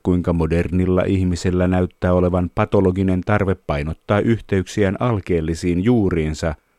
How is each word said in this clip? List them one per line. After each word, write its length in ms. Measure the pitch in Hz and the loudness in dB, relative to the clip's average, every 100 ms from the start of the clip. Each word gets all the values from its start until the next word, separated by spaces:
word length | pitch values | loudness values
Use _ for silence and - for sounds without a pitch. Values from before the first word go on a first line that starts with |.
kuinka 300 | - 90 85 | 0 0 2
modernilla 720 | 87 80 85 82 90 92 92 | 0 0 0 0 0 2 2
ihmisellä 680 | - 98 92 87 95 90 90 | 2 0 0 -2 -2 0 2
näyttää 460 | 90 90 - 92 | 0 -2 -2 0
olevan 360 | 90 90 90 90 | 2 2 0 -2
patologinen 680 | - 107 104 95 92 95 92 | -2 0 2 2 2 0 0
tarve 340 | 87 104 95 | 0 -2 0
painottaa 680 | 92 - 73 73 78 - 101 | -4 -4 -6 -4 -6 -2 0
yhteyksiään 760 | - 113 - 98 90 - 98 95 | 2 0 -2 -4 -2 -2 -2 0
alkeellisiin 840 | 123 110 - 85 78 82 90 87 | -2 -2 -2 -2 -2 -2 -2 0
juuriinsa, 680 | 101 123 95 85 78 78 85 76 _ | 2 2 2 0 -2 -2 -4 -6 _